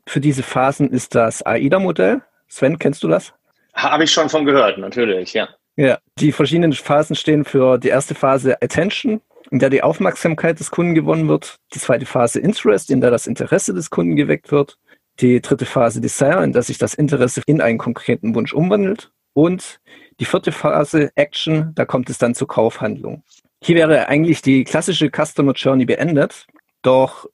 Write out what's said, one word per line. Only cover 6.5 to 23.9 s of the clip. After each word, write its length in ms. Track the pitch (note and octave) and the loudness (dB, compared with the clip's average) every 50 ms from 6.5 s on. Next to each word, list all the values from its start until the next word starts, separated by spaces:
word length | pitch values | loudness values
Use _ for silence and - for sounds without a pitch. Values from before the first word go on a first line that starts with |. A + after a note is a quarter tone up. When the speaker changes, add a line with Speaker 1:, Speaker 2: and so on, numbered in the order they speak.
| D#3 E3+ F3 E3 C3 | 2 2 2 2 0
Speaker 1:
Phasen 420 | - - - D3 D3 D3+ - D#3 | -2 -2 0 0 2 2 0 -4
stehen 300 | - - D#3+ D3+ D3+ C#3+ | -4 0 0 0 0 0
für 320 | - - C3+ B2+ C3 B2+ | 0 2 2 4 4 2
die 120 | A#2+ A#2+ B2 | 2 2 0
erste 260 | - C3 - - D3+ | 0 0 -2 -4 -4
Phase 440 | - - C3+ C3+ C3+ C3+ C3+ A#2 - | -2 0 2 2 2 2 0 0 0
Attention, 600 | B2 - - - E3+ G#3+ - - - B3+ G#3+ A3 - _ _ - _ - | -2 -2 -2 -2 -2 -2 -4 -4 -4 -4 -4 -4 -6 _ _ -20 _ -4
in 80 | - B2+ | 0 0
der 100 | B2+ C3 | 2 2
die 140 | C3+ C3 - | 2 2 2
Aufmerksamkeit 760 | D3 D#3+ - F#3+ F#3 - - - E3+ D#3+ - - E3 E3 - | 0 0 0 -2 -2 -2 -2 -2 -2 -2 0 -2 -2 -2 -2
des 120 | D#3+ - | -8 -6
Kunden 240 | - - E3+ F3 E3 | -4 -2 -2 2 0
gewonnen 320 | D#3+ D3 D3+ D#3 D#3+ D#3+ | 0 0 0 0 0 0
wird, 300 | D3+ D3+ D3 - - - _ _ _ - | 0 0 -2 -2 -10 -20 _ _ _ -16
die 60 | C#3+ | -8
zweite 280 | - - B2+ A#2+ C3 | -2 -2 -2 -2 -2
Phase 320 | - - C#3 A#2+ A#2 - - | -2 0 0 0 0 0 0
Interest, 500 | A#2 F3+ A3 - - A3+ G3+ F#3+ - - | 0 0 -2 0 2 2 2 2 0 0
in 100 | C#3 C3 | 0 2
der 120 | A#2+ B2 | 2 2
das 160 | A#2+ A2+ - | 2 0 -2
Interesse 480 | - A#2 - - - - F#3+ - - F#3+ | -6 -6 -6 -2 -2 0 0 0 -2 -4
des 160 | F3+ D#3+ - | -6 -6 -4
Kunden 240 | - F3+ E3+ E3+ D#3+ | -4 -2 0 0 0
geweckt 360 | D3 C#3+ - D3 D3+ - - | 0 0 0 -2 -4 -2 -2
wird, 260 | C#3+ C#3+ C#3+ - - _ _ _ - _ _ _ _ - | 0 0 0 -2 -6 _ _ _ -20 _ _ _ _ 0
die 200 | B2+ B2 B2 A#2+ | 2 4 4 2
dritte 260 | - - C#3+ - B2+ | 2 0 -2 -2 -2
Phase 360 | - - C3+ A#2+ A#2 A2+ A#2 | -2 0 2 2 2 0 -2
Desire, 420 | A#2 - - - C#3+ C#3 E3+ F#3+ E3 | -6 -6 -2 0 2 2 2 2 0
in 80 | C#3+ | 2
der 120 | - A#2+ A#2+ | 0 0 -2
sich 160 | - C#3 - | -2 -4 -4
das 160 | A#2+ A2+ - | -4 -4 0
Interesse 480 | - D3+ C3 C#3 B2+ B2 B2 - - - | -2 0 0 2 0 0 0 -2 -4 0
in 160 | - D3 - | 0 0 2
einen 160 | - A#2 A2+ | 2 0 0
konkreten 560 | - - A#2+ A#2+ - - - A#2+ - - - A3+ | -2 -4 -6 -8 -6 -4 -4 -4 -2 -2 -2 -2
Wunsch 200 | A#2+ G#2+ - - | -2 -4 -2 -2
umwandelt, 580 | C#3+ E3 F#3 G#3 G#3 G3 F#3+ G#3+ - - _ _ _ _ _ _ | -2 0 2 2 0 0 -2 -2 -6 -8 _ _ _ _ _ _
und 420 | C#3+ D#3 F3 F#3 F#3 - - - _ _ _ - - - _ _ - | 2 2 2 0 -4 -8 -16 -20 _ _ _ -20 -20 -20 _ _ -10
die 60 | B2 | -4
vierte 260 | - - - - F3 | -2 -2 -2 -2 -2
Phase, 600 | D#3 - - D3+ D3 D#3 D3 - - D#3 D3 C3+ - | -4 -2 -2 0 2 2 0 2 2 0 0 2 0
Action, 580 | - D3 - - - - D#3+ D#3 D#3 D#3+ D#3+ D#3 | 0 -2 0 -2 -6 -2 -2 0 0 -2 -4 -4
da 100 | - - | -4 -2
kommt 240 | - - C3 B2 - | -2 -2 -4 -4 -6
es 80 | C3 | -4
dann 160 | - B2+ A#2+ A#2+ | -2 -2 -2 0
zur 140 | - B2 | -2 -6
Kaufhandlung. 720 | - - - A2 A2+ - - A#2+ G#2+ G#2 - - - - - _ _ _ _ _ _ _ _ | -4 0 0 0 0 0 -2 -6 -6 -6 -8 -10 -12 -12 -14 _ _ _ _ _ _ _ _
Hier 140 | - - E3+ | 0 2 4
wäre 320 | E3+ D#3+ D#3 | 4 4 4